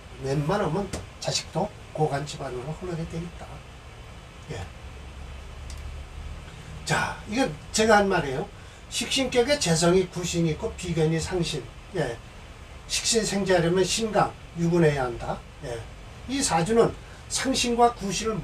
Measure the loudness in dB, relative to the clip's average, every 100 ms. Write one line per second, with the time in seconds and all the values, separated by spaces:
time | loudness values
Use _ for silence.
0 | -16 -6 -2 0 2 2 2 0 -2 -6
1 | -10 -8 -4 -4 -2 -2 -2 -4 -8 0
2 | 0 0 -4 -6 -6 -6 -6 -8 -6 -6
3 | -6 -6 -8 -10 -14 -14 -16 -16 -16 -16
4 | -16 -16 -16 -14 -12 -10 -10 -12 -14 -14
5 | -14 -14 -12 -12 -14 -12 -12 -10 -10 -10
6 | -12 -12 -12 -12 -12 -14 -14 -10 -2 0
7 | 0 -4 -4 0 0 -2 -2 4 8 8
8 | 8 2 0 -2 -6 -10 -16 -16 -8 -4
9 | 0 0 4 4 6 4 4 6 6 6
10 | 4 0 -2 2 2 2 -4 -4 -2 2
11 | 4 2 0 0 0 -4 -8 -12 -6 -2
12 | -2 -4 -12 -16 -16 -16 -16 -16 -6 -2
13 | 2 2 2 2 4 6 6 4 4 2
14 | 2 2 2 -2 -10 -2 4 6 6 4
15 | 0 -2 -6 -6 -10 -12 -8 -8 -10 -14
16 | -16 -14 -4 0 2 2 4 6 6 2
17 | -12 -16 -6 -2 2 2 2 6 6 4
18 | -2 -2 -2 -2